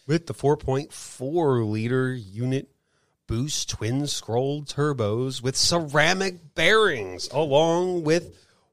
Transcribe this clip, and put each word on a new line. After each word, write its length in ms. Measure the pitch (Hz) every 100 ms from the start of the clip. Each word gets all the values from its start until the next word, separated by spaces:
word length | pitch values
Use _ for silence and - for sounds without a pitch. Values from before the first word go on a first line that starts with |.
| -
With 180 | 165 165
the 60 |
four 220 | - 139 143
point 380 | - 131 147
four 680 | - - - 131 170 151 127 107
liter 480 | 107 117 131 131
unit 560 | 127 98 101 123 131 - _ _ _ _ _ -
boost 440 | 113 147 - -
twin 360 | - 110 131 143
scroll 560 | - - 113 135 147
turbos 800 | 147 - 147 139 104 113 131 131
with 140 | 120 139
ceramic 1000 | - 175 156 143 156 185 190 175 160 -
bearings, 720 | 165 220 208 135 95 90 -
along 720 | 131 156 135 165 170 180 180 151
with 280 | 170 170 - _ _ _